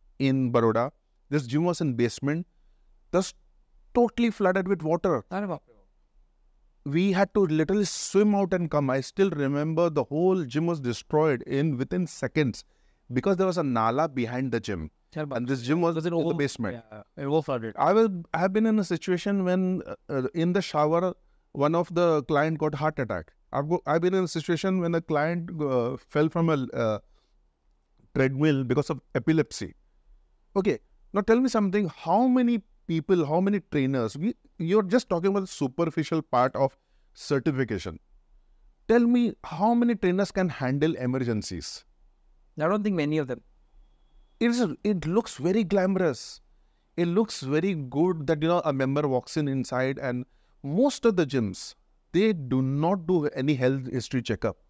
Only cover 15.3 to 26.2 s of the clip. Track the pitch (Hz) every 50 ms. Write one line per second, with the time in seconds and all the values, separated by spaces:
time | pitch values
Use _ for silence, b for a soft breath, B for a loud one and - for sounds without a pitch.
15.3 | 135 117 123 120 139 127 117 123 156 175 170 170 165 160 156 175 170 165 151 170
16.3 | 175 151 143 139 - - 113 98 120 117 113 _ 107 107 - - _ - 139 139
17.3 | 147 160 147 - 135 120 113 110 - - 131 160 196 220 226 220 190 175 170 -
18.3 | - 165 175 190 190 214 220 226 214 214 190 - 180 160 - 190 180 170 - 202
19.3 | 202 196 185 180 180 190 185 185 185 180 - - 101 - _ - 147 135 127 127
20.3 | - - 165 175 180 202 180 - - 151 151 151 165 170 180 180 175 - _ _
21.3 | _ _ _ _ - - 139 151 165 170 175 - 170 170 175 170 160 151 123 -
22.3 | 156 143 151 160 160 143 156 151 147 135 151 156 - - 131 107 104 87 82 -
23.3 | _ _ _ _ - 135 143 151 175 175 - - 151 170 165 185 190 190 185 160
24.3 | - 170 147 - 170 156 - 190 190 185 175 170 170 165 160 - 156 143 151 160
25.3 | 175 175 170 170 175 156 151 139 131 123 117 120 131 - - _ - 147